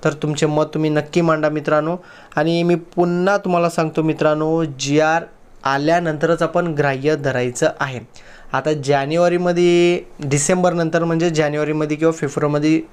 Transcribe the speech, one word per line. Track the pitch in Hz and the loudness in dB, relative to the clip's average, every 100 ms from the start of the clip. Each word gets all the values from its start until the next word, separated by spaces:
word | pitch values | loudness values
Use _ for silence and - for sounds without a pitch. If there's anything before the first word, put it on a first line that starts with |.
तर | 160 | -2
तुमचे | 147 151 147 156 | -2 -4 -2 0
मत | 151 151 | 0 0
तुम्ही | 160 156 | 0 0
नक्की | 151 147 175 | 0 0 0
मांडा | 170 156 151 | 2 2 0
मित्रांनो. | 151 147 151 151 175 - - - - | -2 0 0 0 -6 -10 -20 -8 -2
आणि | 156 170 | 0 2
मी | 170 170 | 2 0
पुन्हा | 170 - 175 175 180 202 | -2 -2 0 2 2 0
तुम्हाला | 196 175 170 | 0 0 0
सांगतो | 165 160 156 | 0 -2 0
मित्रांनो, | 160 156 151 151 156 165 160 131 | -2 2 2 2 0 0 -2 -6
जीआर | 135 143 156 165 160 - - - | 0 2 2 0 -2 -20 -20 -8
आल्यानंतरच | 135 139 147 170 175 151 160 165 | -2 0 2 0 0 -2 0 0
आपण | 165 175 175 | 0 0 -2
ग्राह्य | 147 143 131 143 156 | 0 -2 0 0 0
धरायचं | 135 127 123 123 156 - | -2 -2 -4 0 -2 -2
आहे. | 139 127 110 - - - - | -8 -8 -14 -20 -20 -20 -6
आता | 131 143 | -4 -2
जानेवारीमध्ये, | 151 135 143 139 160 175 175 175 175 175 175 175 175 - - | -4 0 0 0 0 2 2 0 2 4 4 4 2 -4 -10
डिसेंबर | 147 143 - 185 180 | -4 -2 0 2 2
नंतर | 170 165 165 | 0 0 0
म्हणजे | 165 165 175 | 0 0 0
जानेवारीमध्ये | 156 151 147 151 151 151 151 | 0 0 0 -2 -2 -2 0
किंवा | 160 | 0
फेब्रुवारीमध्ये | 160 143 143 147 147 151 160 160 | 0 -4 -2 -2 0 2 0 -2